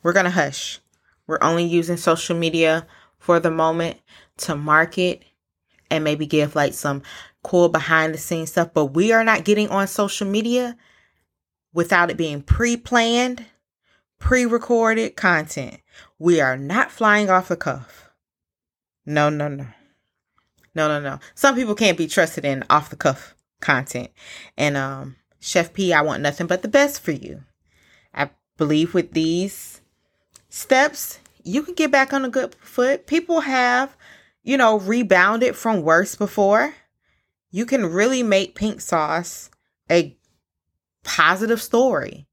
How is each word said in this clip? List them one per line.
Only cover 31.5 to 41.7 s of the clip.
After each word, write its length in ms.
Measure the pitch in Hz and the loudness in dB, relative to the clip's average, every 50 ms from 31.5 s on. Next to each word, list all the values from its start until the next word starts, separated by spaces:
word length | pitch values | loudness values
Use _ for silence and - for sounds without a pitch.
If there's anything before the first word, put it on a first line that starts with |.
| 180 277 311 | -4 -4 -4
can 100 | - 359 | -4 -4
get 180 | - 311 294 | -2 0 2
back 220 | 277 277 269 269 - | 4 2 2 2 -2
on 120 | 277 262 | -4 -4
a 40 | 254 | -2
good 260 | 220 262 240 - - | -2 -4 -4 -4 -10
foot. 520 | _ _ - - - 247 262 277 - - | _ _ -10 -4 -2 0 0 0 -4 -4
People 340 | - 285 339 339 349 339 320 | -2 -2 -2 0 0 -2 -2
have, 540 | 285 277 262 254 247 247 247 247 262 277 _ _ _ - - - _ _ _ _ _ | 0 0 0 0 2 2 2 0 -2 -4 _ _ _ -20 -20 -20 _ _ _ _ _
you 140 | - 269 | -2 2
know, 220 | 269 247 226 220 214 | 4 4 4 4 2
rebounded 760 | 185 190 220 240 247 185 190 180 180 196 220 233 247 247 - | 0 0 0 0 2 4 4 4 6 4 2 2 0 0 -2
from 260 | - - 233 226 185 | -2 -2 -2 0 0
worse 340 | 151 160 160 170 196 190 - | 2 4 4 4 2 0 -4
before. 580 | - 208 202 - - 202 196 208 220 247 294 - _ _ _ _ _ _ _ _ _ _ _ _ _ _ _ | -6 -6 -4 0 0 2 4 4 2 2 0 -6 _ _ _ _ _ _ _ _ _ _ _ _ _ _ _
You 140 | - 180 233 | -6 -6 -4
can 200 | 233 269 262 208 | 0 0 0 0
really 360 | 165 165 185 208 247 262 254 | 0 0 0 0 2 2 0
make 340 | 247 214 196 190 196 - _ | 0 2 2 2 0 -2 _
pink 260 | - 202 214 202 - | -4 -4 -4 -4 -6
sauce 680 | - - - 165 156 151 156 165 175 - - - - _ _ _ _ _ _ _ _ _ | -6 -2 -2 0 0 0 -2 -4 -4 -8 -14 -18 -20 _ _ _ _ _ _ _ _ _
a 260 | 165 175 165 143 - _ _ _ _ _ _ _ _ _ _ _ _ _ _ _ _ _ _ | 2 2 2 0 -8 _ _ _ _ _ _ _ _ _ _ _ _ _ _ _ _ _ _
positive 580 | - - - 160 160 180 185 220 220 233 220 | -8 -2 2 2 2 2 0 0 -2 -2 -4
story. 680 | - - | -2 -2